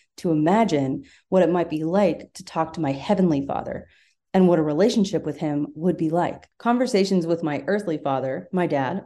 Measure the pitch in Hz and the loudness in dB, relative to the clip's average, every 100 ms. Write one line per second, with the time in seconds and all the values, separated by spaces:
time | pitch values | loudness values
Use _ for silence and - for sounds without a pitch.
0 | _ - 180 156 156 214 214 147 135 - | _ -6 -2 2 4 4 4 2 0 -4
1 | - _ - 185 160 175 165 156 160 196 | -10 _ 0 2 4 2 -2 -4 -2 2
2 | 185 - - - - 165 160 - 143 139 | 2 0 -10 -20 -8 -4 -4 -2 -4 -4
3 | - 196 180 139 139 117 - - - _ | -2 2 2 2 -2 -6 -6 -10 -14 _
4 | _ _ _ 190 185 170 151 147 226 233 | _ _ _ 4 4 4 2 2 2 2
5 | 190 165 156 139 156 147 147 151 180 160 | 0 -2 -4 -6 -4 -2 -4 -2 -2 0
6 | 156 170 160 - - _ 233 247 247 202 | 0 0 -2 -6 -18 _ -2 0 2 2
7 | 196 190 165 165 156 143 139 202 190 151 | 2 2 0 -2 -2 -4 -2 -2 -2 -4
8 | 143 135 131 143 - 185 170 143 131 190 | -2 -2 -2 -6 -4 -2 0 0 -2 -4